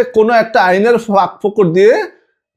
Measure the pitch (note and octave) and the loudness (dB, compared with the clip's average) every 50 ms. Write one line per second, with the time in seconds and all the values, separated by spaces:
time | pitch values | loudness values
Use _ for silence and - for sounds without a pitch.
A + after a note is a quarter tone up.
0 | A#3 - - A3 G#3+ A3 A#3+ A3+ A3 A3+ - A#3+ F#3+ F#3 F3+ F#3+ G#3 A#3 A#3+ A3 | 0 2 0 0 0 2 2 0 0 0 0 0 0 2 0 0 0 0 0 -2
1 | A3+ - G3+ G3 F3+ F3+ - - - G#3 G3+ G#3+ G3+ E3+ D#3+ F#3 G3 G#3+ C4 G#4+ | -2 -2 -2 -2 -2 -2 -6 -6 -8 -6 -2 0 -2 0 2 2 2 2 2 0
2 | G#4+ - - _ _ _ _ _ _ _ _ | -2 -8 -12 _ _ _ _ _ _ _ _